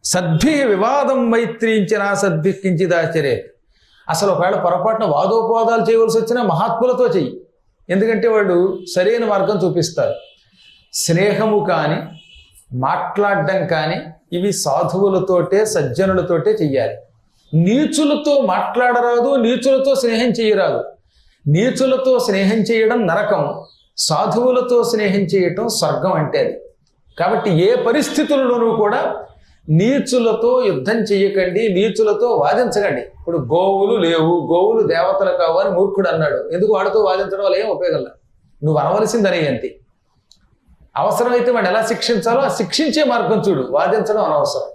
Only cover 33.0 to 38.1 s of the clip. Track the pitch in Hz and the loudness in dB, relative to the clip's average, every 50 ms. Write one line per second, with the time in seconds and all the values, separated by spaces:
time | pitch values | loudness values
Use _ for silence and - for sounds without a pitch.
33 | 120 - - - - - 170 160 131 117 147 170 185 196 196 196 196 208 233 220 | -6 -10 -16 -12 -8 -4 -4 -4 -2 0 0 2 2 2 2 2 2 0 2 2
34 | 180 165 170 165 156 165 175 175 147 127 165 175 185 214 226 220 208 - 165 165 | 2 2 2 2 2 2 2 0 0 0 2 2 2 2 2 2 2 2 2 0
35 | 180 185 196 196 196 185 175 175 170 165 165 180 196 196 185 175 202 196 190 196 | 2 0 0 0 0 0 0 0 0 2 2 2 0 0 0 0 0 0 0 0
36 | 180 170 - 160 156 147 143 - - - 160 180 202 214 214 190 190 202 196 220 | 0 0 0 0 0 -2 -2 -4 -4 -4 -2 -2 0 2 2 0 0 0 0 2
37 | 208 190 185 190 196 185 190 190 202 190 180 190 220 220 180 - 180 202 170 147 | 2 2 0 0 -2 -4 -4 -2 0 0 0 0 0 -2 -4 -2 -2 -2 -2 -2
38 | 131 - | -4 -8